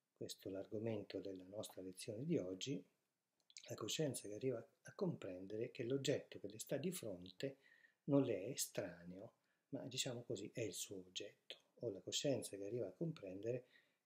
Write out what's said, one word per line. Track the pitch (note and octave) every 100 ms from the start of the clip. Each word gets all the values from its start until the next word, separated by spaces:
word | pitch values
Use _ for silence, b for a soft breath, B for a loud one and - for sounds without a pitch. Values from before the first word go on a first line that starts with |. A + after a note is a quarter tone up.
| _
questo | - A2+ - G2+
l'argomento | F#2+ G2 G#2+ A2+ G#2+ G2 F#2+
della | F#2+ F#2+
nostra | F#2 G#2 G2 -
lezione | F#2 F#2 - G#2+
di | D#3 D3
oggi, | F2+ F#2 - C#3+ - _ _ _ _ _ _ - -
la |
coscienza | A#2 G#2+ - D3+ A#2+ G2+
che |
arriva | G#2 C3 A#2
a | - _ -
comprendere | - F#3 B2 G2 F2+ F#2+ G#2+ A#2+
che | -
l'oggetto | A#2 C3+ C3+ A#2+ - -
che | -
le | -
sta | - C#3
di | E3
fronte | - A2+ F2 F2+ - C3+ - b b b b
non | - C#3
le | B2 G2
è | G2+
estraneo, | D3 - - G2 E2+ F2 F2+ A2+ - _ _ -
ma | C3+ C3
diciamo | B2+ C#3 A#2+
così | - G#2+ G2+
è | -
il | A2
suo | F2+ - G2
oggetto, | F2+ F#2 G2+ - - - _ -
o | A#2+
la | F#2+
coscienza | G#2 - D3 A#2+ - G2
che |
arriva | G2 B2 G2
a |
comprendere | - E3+ - F#2+ F#2 A2 B2+ b b b b